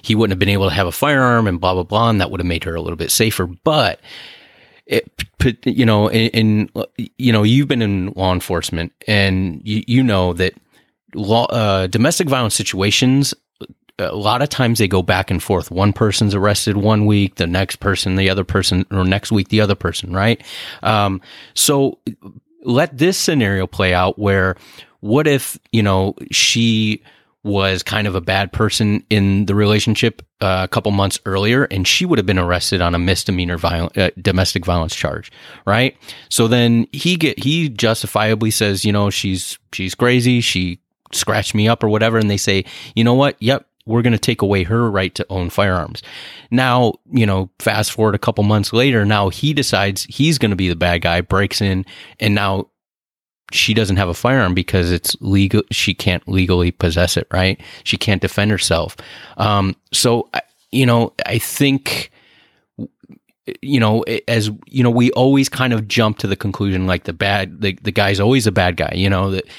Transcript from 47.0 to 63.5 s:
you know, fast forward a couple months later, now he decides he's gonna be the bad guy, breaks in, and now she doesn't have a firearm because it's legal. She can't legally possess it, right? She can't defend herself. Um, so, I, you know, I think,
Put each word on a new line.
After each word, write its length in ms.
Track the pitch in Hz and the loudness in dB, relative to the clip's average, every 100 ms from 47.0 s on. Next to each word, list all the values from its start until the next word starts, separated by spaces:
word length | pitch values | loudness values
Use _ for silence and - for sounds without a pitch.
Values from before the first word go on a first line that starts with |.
| _ | _
you 140 | 127 107 | 0 2
know, 240 | 95 92 - | 0 -4 -4
fast 340 | 110 104 107 | -2 0 -2
forward 220 | - 107 | 0 0
a 40 | 104 | 0
couple 240 | - 107 | 0 0
months 300 | 104 107 98 | 2 2 2
later, 320 | 113 135 117 | 0 2 2
now 240 | 101 104 98 | 2 2 0
he 240 | - 147 | -2 -2
decides 540 | 143 120 98 101 95 - | -2 0 0 0 -4 -6
he's 300 | - 156 143 | 0 0 2
gonna 180 | 110 95 | 0 0
be 140 | 90 | -2
the 60 | 82 | 0
bad 260 | 87 87 | 0 0
guy, 180 | 85 87 | 0 -2
breaks 400 | 85 95 98 - | 0 0 0 -2
in, 240 | 98 92 - - - - | -2 -2 -4 -14 -20 -4
and 140 | 113 | -2
now 340 | 104 101 98 - _ _ _ _ _ _ _ - | 0 0 -2 -6 _ _ _ _ _ _ _ -6
she 220 | - - | -2 0
doesn't 240 | 110 101 98 | 2 2 0
have 100 | 90 | 0
a 60 | |
firearm 400 | 85 120 135 92 | 0 0 2 2
because 360 | 90 - 92 87 | 0 0 0 2
it's 240 | 87 - - | 0 -2 -6
legal. 420 | 98 98 95 107 - | 0 2 2 0 -2
She 240 | - - | -2 -2
can't 320 | - 98 87 - | -2 -2 -4 -2
legally 440 | 95 90 90 87 | -2 2 2 0
possess 440 | - 87 87 90 - | 0 -2 0 0 -2
it, 120 | - | -2
right? 300 | 92 92 - - - | -2 0 -2 -10 -10
She 120 | - - | -6 -2
can't 240 | - 95 | 0 0
defend 280 | 92 - 104 | 0 0 0
herself. 460 | 98 - 82 78 - - - - - | 0 0 -2 -2 -10 -20 -20 -14 -2
Um, 400 | 107 101 95 - _ | 0 2 0 -4 _
so, 380 | - 120 117 - | 0 2 0 -2
I, 80 | - - _ _ | -8 -8 _ _
you 140 | 127 123 | 0 2
know, 260 | 117 113 - - | 2 0 -4 -4
I 120 | 117 | -4
think, 720 | - - 139 135 - - - _ _ _ _ _ _ - - _ - - _ _ - | -4 0 0 0 -2 -8 -10 _ _ _ _ _ _ -14 -14 _ -20 -20 _ _ -16